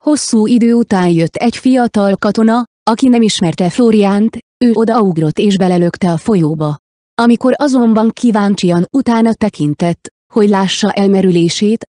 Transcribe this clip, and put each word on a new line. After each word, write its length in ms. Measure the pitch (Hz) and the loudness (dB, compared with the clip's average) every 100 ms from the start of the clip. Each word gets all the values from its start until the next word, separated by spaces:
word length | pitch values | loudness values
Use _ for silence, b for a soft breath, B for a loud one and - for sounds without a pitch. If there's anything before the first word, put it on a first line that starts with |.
Hosszú 440 | - 302 - 226 214 | -2 -2 0 0 2
idő 260 | 240 233 | 2 2
után 360 | 233 233 196 180 | 2 0 0 2
jött 260 | 170 165 - | 0 0 -2
egy 220 | 240 - | -2 -2
fiatal 580 | 262 262 240 214 202 190 | 0 0 0 0 0 0
katona, 480 | 214 202 220 233 240 _ | -2 0 0 0 -4 _
aki 240 | - 226 262 | -4 0 2
nem 140 | 233 | 2
ismerte 480 | 214 - 175 156 180 | 2 0 -4 -2 -2
Flóriánt, 680 | - 233 220 196 202 220 226 _ _ 240 | 0 2 2 2 0 -2 -4 _ _ 0
ő 60 | |
odaugrott 680 | 220 226 233 202 160 156 - | 0 0 0 0 0 -2 0
és 180 | 208 190 | -2 0
belelökte 540 | 185 180 175 - 185 | 0 0 0 -2 -4
a 60 | 165 | -2
folyóba. 600 | - 202 151 156 151 147 _ _ _ - | -2 0 -2 -2 -6 -6 _ _ _ -2
Amikor 320 | 240 233 254 - | 0 2 0 0
azonban 520 | 285 254 233 220 220 | 0 0 2 2 0
kíváncsian 800 | - 247 214 202 202 180 175 185 | 0 -2 0 0 0 0 0 0
utána 420 | 277 240 226 226 | -2 0 0 0
tekintett, 760 | 220 214 - 147 147 170 170 - _ _ | 0 -4 -2 -4 -2 -4 -4 -12 _ _
hogy 160 | 226 208 | 0 2
lássa 420 | 196 190 - 202 | 2 -2 -2 -4
elmerülését 920 | 202 196 190 190 175 170 - 208 226 - | 0 0 2 2 2 0 0 -2 -2 -8